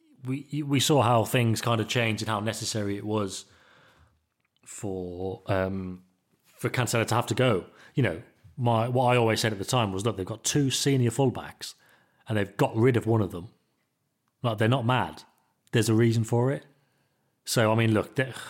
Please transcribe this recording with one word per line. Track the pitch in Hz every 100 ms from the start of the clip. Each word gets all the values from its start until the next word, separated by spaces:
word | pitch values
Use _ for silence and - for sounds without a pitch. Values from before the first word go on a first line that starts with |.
| _ _ 127
we, | 135 - 143 143
we | 139
saw | - 147
how | 113 120
things | 104 131 117 107
kind | 120 113
of | 107
changed | 127 113 107
and | 110
how | 107
necessary | 107 110 107 110 101 101
it | 104
was | 107 98 - - _ _ _ _ _ _ _ _ _ _ _ -
for, | - 104 92 90 87 95 92 -
um, | 98 95 95 92 90 _ _ _ _ _ _
for | 120
Cancelo | 127 120 117 107
to | 113
have | 120
to | 110
go. | 127 95 82 - -
You | -
know, | 113 80 - _ - -
my, | 120 113 120
what | 127 123
I | 123
always | 113 107
said | 113
at | 101
the |
time | 98 127 107
was, | 95 104
"Look, | 95
they've | 90
got | 107
two | - 147 135
senior | - 143 135 120
fullbacks | - 135 95 - - - - _ _ _ _ -
and | 107
they've | 98 -
got | 135 113
rid | 123 117
of | 110
one | 113
of | 95
them. | 87 101 _ _ _ _ _ _ _ _ _
Like, | 123 104
they're | 110
not | 131 117
mad. | 127 85 76 - _ _ _ _
There's | 120 113
a |
reason | 110 120 113
for | 113 120 127
it." | 147 - _ _ _ _ _ _ _ -
So, | - 110
I | 110
mean, | 113
look, | 107 - -
de-, | 127 -